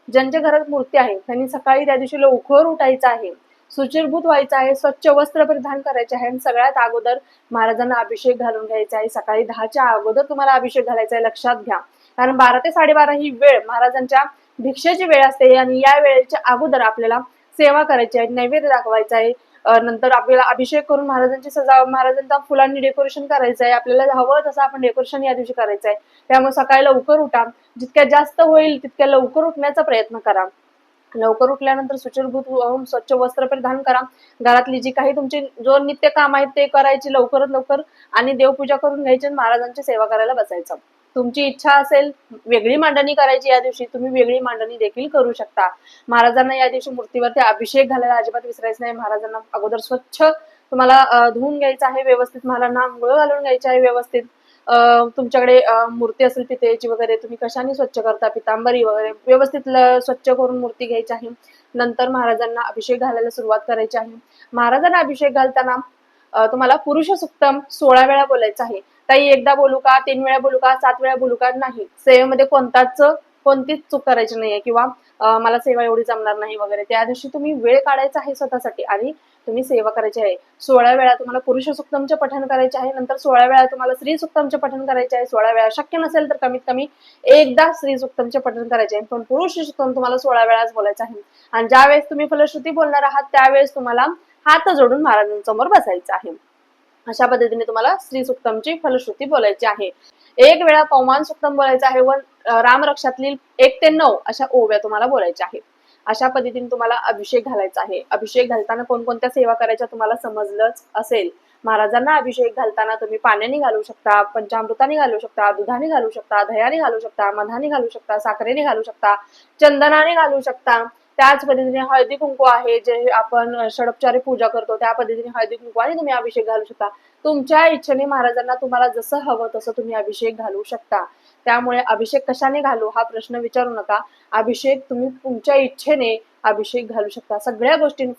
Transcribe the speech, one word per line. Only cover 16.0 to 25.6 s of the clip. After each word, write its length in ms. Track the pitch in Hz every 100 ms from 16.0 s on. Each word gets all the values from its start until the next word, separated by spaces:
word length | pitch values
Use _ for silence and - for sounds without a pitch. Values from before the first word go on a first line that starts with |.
| 285 262 254 302 247
अगोदर 280 | 247 302 254
आपल्याला 380 | 220 233 226 240 254 _ _ -
सेवा 260 | 285 294
करायची 360 | 294 254 233 247
आहे, 80 | 226
नैवेद्य 400 | 247 247 302 285
दाखवायचा 500 | 254 233 220 220 226
आहे, 160 | 233 247 _ _ -
अ, 140 | 226
नंतर 320 | 233 226 254
आपल्याला 320 | 254 254 254
अभिषेक 460 | 247 247 254 302 294
करून 160 | 277 277
महाराजांची 440 | 262 254 262 277
सजाव-, 380 | 285 262 262 262
महाराजांचा 500 | 262 254 269 269 285
फुलांनी 420 | - 269 269 277
डेकोरेशन 460 | 269 277 277 294 285
करायचं 400 | 269 247 240 240
आहे. 80 |
आपल्याला 400 | 240 247 254 269 262
हवं 240 | 254 294 294
तसं 140 | 285
आपण 200 | 269 269
डेकोरेशन 420 | 247 262 254 277
या 100 | 269
दिवशी 200 | 247 240
करायचं 360 | 247